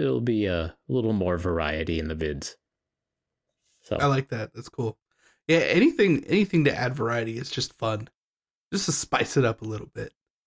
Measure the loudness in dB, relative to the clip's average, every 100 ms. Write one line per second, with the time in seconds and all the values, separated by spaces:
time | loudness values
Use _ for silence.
0 | 0 0 0 0 2 0 -2 -6 -4 -2
1 | 0 0 0 0 0 0 0 -2 -2 -2
2 | -4 -4 -4 -4 -10 -14 _ _ _ _
3 | _ _ _ _ _ _ _ _ -6 0
4 | 2 2 0 -6 -8 -12 -12 -6 -6 -8
5 | _ _ _ _ 0 2 4 4 4 6
6 | 4 2 2 2 2 2 2 2 -2 -2
7 | -2 -2 -4 -6 -8 -6 -6 -4 -4 -4
8 | -6 _ _ _ _ _ _ -4 -2 -2
9 | 0 -2 0 0 0 -2 -8 -10 -10 -12
10 | -12 _ _ _